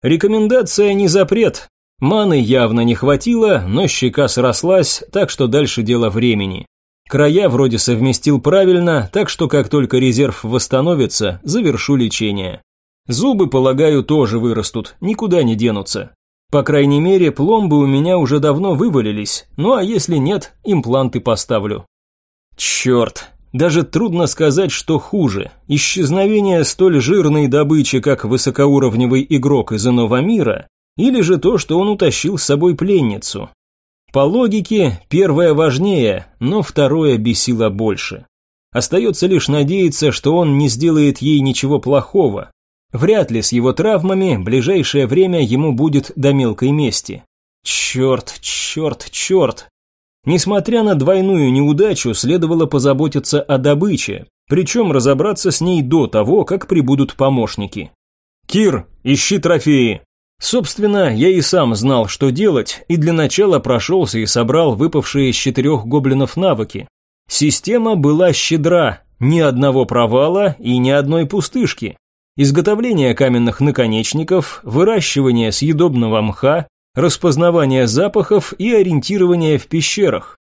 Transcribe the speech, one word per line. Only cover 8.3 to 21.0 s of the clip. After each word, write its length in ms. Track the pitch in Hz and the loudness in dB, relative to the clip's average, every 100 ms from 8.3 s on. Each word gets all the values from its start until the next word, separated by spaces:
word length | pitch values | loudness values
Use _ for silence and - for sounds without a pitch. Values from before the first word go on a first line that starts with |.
| 139 | 0
правильно, 680 | 147 190 190 180 175 156 98 | 2 2 4 4 2 0 -2
так 160 | 208 208 | -2 -4
что 180 | - 156 | -4 -2
как 220 | 147 131 | 0 0
только 280 | 147 123 127 | 0 0 0
резерв 460 | 131 117 139 101 | 2 2 -2 -2
восстановится, 960 | 110 123 - 131 156 170 117 - 101 90 | -6 -4 -2 -2 0 0 -2 -2 -4 -6
завершу 520 | - 202 190 113 - 139 | -6 -2 -2 -2 -2 0
лечение. 680 | 113 - 107 101 92 98 _ _ _ _ - | 0 -2 -4 -4 -8 -12 _ _ _ _ -6
Зубы, 400 | 120 254 226 180 | -2 0 0 0
полагаю, 560 | 135 131 131 156 143 | 2 2 2 2 2
тоже 340 | - 151 117 113 | 0 0 0 0
вырастут, 580 | 120 110 101 113 - - | -2 -2 -4 -8 -12 -10
никуда 420 | 92 110 214 175 | -6 -4 0 0
не 120 | 127 110 | 2 0
денутся. 560 | 120 101 95 107 - _ _ _ _ | -2 -2 -6 -8 -8 _ _ _ _
По 120 | 143 | -2
крайней 360 | 139 147 143 143 | 2 2 4 2
мере, 320 | 170 190 170 | 2 4 2
пломбы 460 | 143 151 226 190 147 | 0 0 2 2 2
у 80 | 139 | 2
меня 320 | 135 160 180 | 2 2 0
уже 220 | 131 147 | 2 2
давно 340 | 151 143 196 147 | 2 0 0 0
вывалились, 720 | 226 143 107 104 104 - - - | 0 0 -2 -4 -6 -8 -10 -4
ну 180 | 180 | 0
а 100 | 254 | 0
если 340 | 190 220 - 160 | 0 -4 -2 -2
нет, 360 | 135 202 - _ 208 | -2 -4 -8 _ -2
импланты 560 | 185 117 131 | -2 0 -2